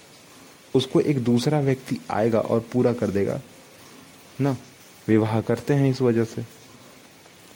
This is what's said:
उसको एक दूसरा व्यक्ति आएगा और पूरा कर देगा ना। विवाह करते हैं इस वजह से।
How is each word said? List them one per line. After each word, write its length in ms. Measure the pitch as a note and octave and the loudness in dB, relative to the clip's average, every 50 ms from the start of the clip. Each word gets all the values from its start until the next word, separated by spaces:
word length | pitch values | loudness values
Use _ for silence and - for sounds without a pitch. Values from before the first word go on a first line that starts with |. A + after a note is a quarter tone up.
| - - - - - - - - - - - - - - - | -20 -20 -20 -20 -20 -20 -20 -20 -20 -20 -20 -20 -20 -2 0
उसको 260 | C3 B2+ - - E3+ | 0 0 2 0 0
एक 220 | - - D3+ C3 A#2 | 2 2 0 0 2
दूसरा 360 | A#2+ A#2+ A#2+ A#2+ - D3+ D3+ | 2 2 2 2 2 0 2
व्यक्ति 380 | C#3 C3+ C3 C3 - - B2 - - - | 2 0 -2 -2 -4 -8 -8 -8 -6 -6
आएगा 280 | - G2+ A2 A2+ A2 G#2+ | -2 0 0 2 2 0
और 200 | - - - A#2 A2+ - - | 0 0 -2 -2 -2 -2 -2
पूरा 200 | B2 B2 B2 A2+ | 0 2 2 0
कर 140 | - A2 G2+ | 0 -2 -2
देगा 320 | F#2 G2 G2 - B2 C#3 - - - - - - - - - - - - - - - - - - - - | 0 0 -2 -2 -2 -6 -8 -14 -20 -20 -20 -20 -20 -20 -20 -20 -20 -20 -20 -20 -20 -20 -20 -20 -6 -2
ना। 140 | C3 C#3+ C3+ B2+ - - - - - - - - - - | -2 -2 -2 -4 -8 -18 -20 -20 -20 -20 -20 -14 0 2
विवाह 340 | A2 A2 G#2+ A2 A2 A2+ | 2 2 4 2 0 -2
करते 320 | G#2 - A#2 A#2 - - D3 | -2 -2 -4 -4 -2 -2 0
हैं 160 | C#3 C#3 C3+ | 2 2 0
इस 120 | B2+ B2+ | 0 2
वजह 220 | C3 A#2+ A#2 A2+ A2+ | 0 0 2 2 -2
से। 220 | A2 - - A#2 - - - - - - - - - - - - - - - - - - - - - - | -2 -4 -12 -12 -12 -16 -20 -20 -20 -20 -20 -20 -20 -20 -20 -20 -20 -20 -20 -20 -20 -20 -20 -20 -20 -20